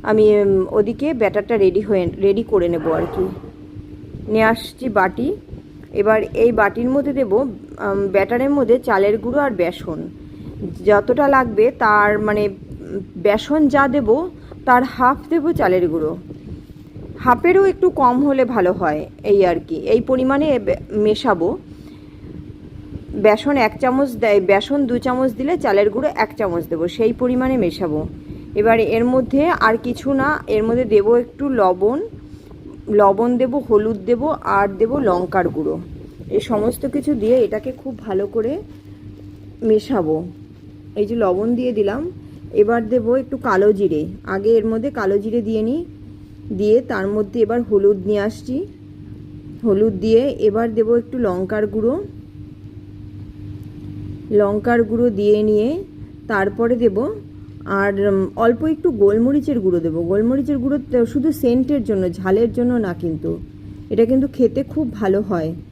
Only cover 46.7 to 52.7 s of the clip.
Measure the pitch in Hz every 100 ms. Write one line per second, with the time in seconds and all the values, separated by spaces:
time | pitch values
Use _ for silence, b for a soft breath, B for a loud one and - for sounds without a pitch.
46.7 | 226 - 208 190 208 202 240 208 240 226
47.7 | 202 202 202 185 208 202 - - 262 403
48.7 | - - - - - - - - - 226
49.7 | 196 220 190 220 226 277 - 214 208 233
50.7 | 214 220 240 233 254 214 180 185 214 208
51.7 | 214 226 320 403 - - - - - -